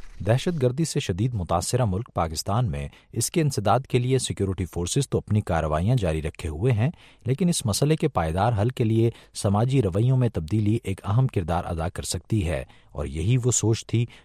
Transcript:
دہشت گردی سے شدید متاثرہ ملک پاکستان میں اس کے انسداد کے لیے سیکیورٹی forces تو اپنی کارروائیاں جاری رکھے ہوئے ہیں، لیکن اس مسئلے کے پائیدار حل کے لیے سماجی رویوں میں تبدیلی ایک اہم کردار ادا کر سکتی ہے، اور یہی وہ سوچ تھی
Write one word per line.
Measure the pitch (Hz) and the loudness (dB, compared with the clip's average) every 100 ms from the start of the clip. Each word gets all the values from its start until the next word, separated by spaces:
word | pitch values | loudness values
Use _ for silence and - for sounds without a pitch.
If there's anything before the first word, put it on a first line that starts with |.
| - - 95 | -12 -6 0
دہشت | 127 185 170 | 0 0 0
گردی | 123 131 160 | 0 0 -2
سے | 147 | -2
شدید | - 90 127 | -2 0 0
متاثرہ | 113 82 85 - - 104 | -2 0 0 0 0 0
ملک | 92 - | -2 -4
پاکستان | - 85 80 - 110 117 | -4 -4 -4 -2 0 0
میں | 71 71 - _ | -2 -6 -12 _
اس | - - | -4 -2
کے | 170 | 0
انسداد | 151 127 101 123 | 0 0 2 2
کے | - 123 | 2 0
لیے | 123 131 | 2 0
سیکیورٹی | - - 98 92 90 | 0 -2 -2 -2 -4
forces | 87 87 143 - | -4 -2 -2 0
تو | - | -2
اپنی | - 104 | 2 0
کارروائیاں | 101 80 78 78 98 127 | 2 0 0 0 2 2
جاری | 90 78 | 2 0
رکھے | 78 - 82 | -4 -6 -8
ہوئے | 78 127 | -2 0
ہیں، | 104 131 - - - - | 2 0 -2 -16 -10 -4
لیکن | 135 175 | 0 2
اس | - 107 | 0 0
مسئلے | - 143 156 | 0 2 2
کے | 156 | 0
پائیدار | - 80 87 113 104 | 0 0 2 2 2
حل | 113 | 0
کے | - | 0
لیے | 110 113 117 - - | 0 4 2 0 -14
سماجی | - 104 101 127 135 | -4 0 2 2 2
رویوں | 98 95 123 131 | 2 2 2 2
میں | 120 | 2
تبدیلی | 87 78 107 104 113 | 0 -2 0 2 0
ایک | - 95 | -2 -6
اہم | 98 117 131 | 0 2 2
کردار | 104 82 82 - | 0 0 -2 -2
ادا | 82 87 | -4 -4
کر | - | -6
سکتی | - 92 - 110 85 | -6 -6 -2 -2 0
ہے، | 69 - - - | -4 -6 -16 -16
اور | - 73 | -8 -6
یہی | 76 90 127 | -4 0 2
وہ | 120 | 2
سوچ | - 107 113 - | 0 0 -2 -2
تھی | 113 120 - | -2 -2 -8